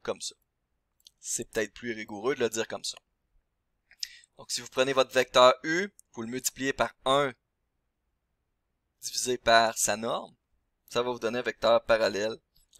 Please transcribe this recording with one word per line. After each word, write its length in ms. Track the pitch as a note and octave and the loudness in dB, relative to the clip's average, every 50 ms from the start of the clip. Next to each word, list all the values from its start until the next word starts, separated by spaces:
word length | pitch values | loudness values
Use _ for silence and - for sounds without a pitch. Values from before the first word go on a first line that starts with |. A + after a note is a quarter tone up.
comme 200 | _ - G2+ E2 | _ -8 -8 -8
ça. 140 | - - - _ _ _ _ _ _ _ _ _ _ _ _ _ _ - _ _ | -10 -14 -14 _ _ _ _ _ _ _ _ _ _ _ _ _ _ -20 _ _
C'est 300 | - - - - A2+ - | -12 -10 -8 -8 -8 -8
peut-être 220 | - A2+ A2 G#2+ - | -6 -6 -6 -6 -8
plus 200 | - A#2+ A#2+ A2+ | -12 -10 -10 -10
rigoureux 400 | A2 G#2+ G2 G#2+ G2+ G#2+ B2+ D3 | -10 -10 -12 -12 -6 -4 -4 -2
de 60 | B2+ | -2
le 100 | A#2+ A2 | -2 -2
dire 180 | A2 A2+ A2 - | -2 -4 -6 -6
comme 180 | G#2+ - - | -8 -10 -10
ça. 120 | - - - _ _ _ _ _ _ _ _ _ _ _ _ _ _ _ _ _ _ - _ - - - - - _ _ - | -12 -12 -12 _ _ _ _ _ _ _ _ _ _ _ _ _ _ _ _ _ _ -12 _ -12 -12 -12 -20 -20 _ _ -20
Donc 120 | - - | -12 -10
si 120 | - A#2+ | -10 -10
vous 80 | A#2+ - | -10 -6
prenez 240 | - C3 C3 C#3 C3+ | -2 0 0 2 4
votre 180 | C3 B2+ A#2 | 2 2 2
vecteur 420 | - B2+ B2 - - B2+ B2+ B2+ - - - | 2 0 0 4 6 8 8 8 8 4 0
U, 300 | D#3+ D#3+ F3 G3 G3+ - - _ _ _ | -2 -2 -2 -2 -4 -8 -16 _ _ _
vous 80 | A#2+ A#2 | -12 -10
le 60 | A2+ | -8
multipliez 440 | B2 C3 - - - - C3 C#3 C3+ | -8 -6 -6 -6 -6 -4 -4 -4 -2
par 220 | - - - - _ _ | -2 -4 -4 -4 _ _
un 280 | C3 C3+ C#3+ C#3+ C3 A#2 - _ _ _ _ _ _ _ _ _ _ _ _ _ _ _ _ _ _ _ _ _ _ _ _ _ _ _ _ _ _ _ _ | 0 0 0 0 -2 -6 -10 _ _ _ _ _ _ _ _ _ _ _ _ _ _ _ _ _ _ _ _ _ _ _ _ _ _ _ _ _ _ _ _
divisé 360 | - - - - - B2 B2 - | -14 -10 -8 -6 -4 -4 -4 -2
par 400 | - A#2 A2+ A2+ A2+ A2+ A2+ - | 2 6 6 6 6 4 0 -2
sa 180 | - - G#2 A2 | -2 -2 -2 -2
norme, 380 | A2+ A#2 D3+ F#3 - F2+ - _ _ _ _ _ _ _ _ _ _ _ | -2 -4 -4 -6 -8 -12 -18 _ _ _ _ _ _ _ _ _ _ _
ça 140 | - - B2 | -4 -2 -2
va 80 | B2 | -2
vous 80 | B2 A#2+ | -4 -4
donner 200 | A#2+ A2+ A#2+ B2 | -4 -4 -4 -2
un 40 | A#2+ | -4
vecteur 400 | A2+ - - - A2+ A#2 A2+ - | -6 -6 0 2 4 4 4 4
parallèle 520 | - A#2 A2 A2 G2 G#2 G2 G#2 A2 A2+ - _ _ _ _ _ _ _ _ | 2 2 2 2 0 0 -2 -4 -4 -6 -8 _ _ _ _ _ _ _ _